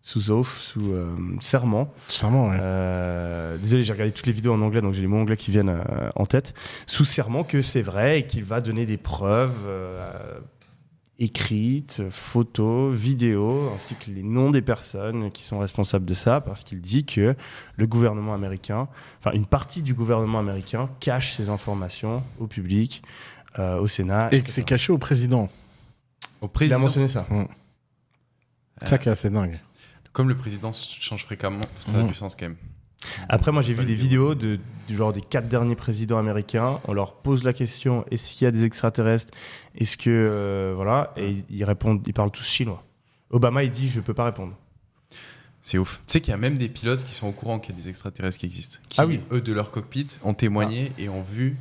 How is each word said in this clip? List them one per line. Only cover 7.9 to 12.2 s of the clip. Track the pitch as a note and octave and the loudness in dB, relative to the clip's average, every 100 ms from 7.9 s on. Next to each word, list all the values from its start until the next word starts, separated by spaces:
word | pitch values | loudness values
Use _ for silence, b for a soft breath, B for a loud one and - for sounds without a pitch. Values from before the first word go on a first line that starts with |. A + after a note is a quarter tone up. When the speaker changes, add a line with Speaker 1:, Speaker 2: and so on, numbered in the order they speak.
| F#2+ B2 D#3 | 2 4 4
Speaker 1:
et | C3+ | 0
qu'il | A#2 | -4
va | G2 A2+ | -2 -2
donner | A2+ A2 A2+ | 0 -2 -2
des | G#2+ | -2
preuves, | - - G2 A2 C3 A#2 G2+ | -4 -2 2 4 2 -2 -6
euh, | F#2+ F#2 F#2 F2+ F#2 G2 - - _ _ _ _ _ _ - | -6 -6 -8 -10 -10 -12 -14 -16 _ _ _ _ _ _ -4
écrites, | A#2 - - G#2+ A#2 C#3 C#3+ - F#2+ | -4 -2 -2 0 2 0 -4 -6 -6
photos, | - | -6